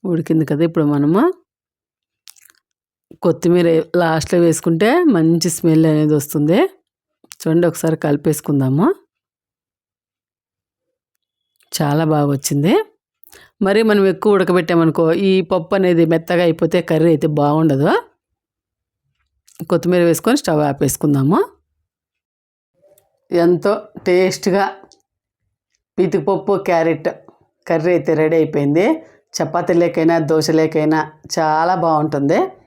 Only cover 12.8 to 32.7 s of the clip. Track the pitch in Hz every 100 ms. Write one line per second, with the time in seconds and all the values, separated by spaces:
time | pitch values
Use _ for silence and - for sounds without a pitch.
12.8 | 427 _ _ _ _ - - _ 196 202
13.8 | 220 208 196 180 214 202 180 180 165 170
14.8 | 165 160 165 175 196 190 170 185 165 196
15.8 | 185 170 165 165 165 175 175 165 165 175
16.8 | 170 160 170 151 160 151 147 156 160 135
17.8 | 160 440 - _ _ _ _ _ _ _
18.8 | _ _ _ _ _ _ _ _ 165 170
19.8 | 170 180 170 160 - 240 - 156 147 139
20.8 | 143 - 156 143 135 226 453 _ _ _
21.8 | _ _ _ _ _ _ _ _ _ _
22.8 | _ _ _ _ _ 175 170 175 202 214
23.8 | - - - 180 185 185 - 190 202 -
24.8 | - _ _ _ _ _ _ _ _ _
25.8 | _ - 185 190 147 190 - 196 196 170
26.8 | 165 151 156 - - _ _ _ - 165
27.8 | 165 175 156 156 156 165 156 143 143 151
28.8 | 214 320 - _ _ - 151 170 175 170
29.8 | 170 170 160 165 151 160 151 160 160 160
30.8 | 151 156 156 - - - 156 156 165 185
31.8 | 170 156 151 147 139 190 381 - _